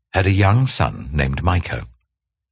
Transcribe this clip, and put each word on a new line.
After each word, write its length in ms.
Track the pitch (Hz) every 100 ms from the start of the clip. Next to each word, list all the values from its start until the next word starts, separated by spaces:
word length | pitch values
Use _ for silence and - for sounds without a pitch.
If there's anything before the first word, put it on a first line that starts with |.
| _
had 120 | 95 95
a 60 |
young 360 | 98 98 117 131
son 420 | - 71 50 62
named 320 | 73 67 67
Micah, 440 | 90 90 - 62 - _ _ _ _ _ _